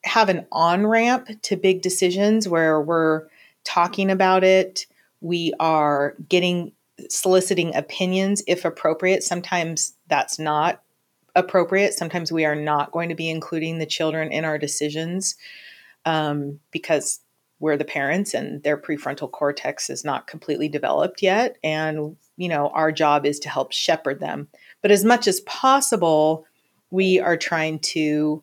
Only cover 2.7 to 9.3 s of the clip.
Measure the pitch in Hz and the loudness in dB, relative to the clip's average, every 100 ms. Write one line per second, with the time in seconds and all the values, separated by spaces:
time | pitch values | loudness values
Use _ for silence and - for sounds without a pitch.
2.7 | 156 151 165 160 156 156 _ - _ - | 2 2 2 2 0 -4 _ -20 _ -4
3.7 | - 175 190 190 190 190 185 185 190 185 | 0 0 0 0 2 4 6 6 6 4
4.7 | 185 - _ _ _ 170 175 165 - 160 | -4 -12 _ _ _ -6 -2 -2 0 2
5.7 | 156 147 143 143 - 156 180 180 175 170 | 2 2 2 0 -4 0 2 2 0 -4
6.7 | _ _ - - - 190 185 185 170 170 | _ _ -20 -8 -4 4 4 4 0 0
7.7 | 139 147 - 185 185 196 202 - 180 170 | -2 -6 -4 0 0 0 0 0 -2 -2
8.7 | - 160 160 185 190 - | -2 -2 0 0 0 -2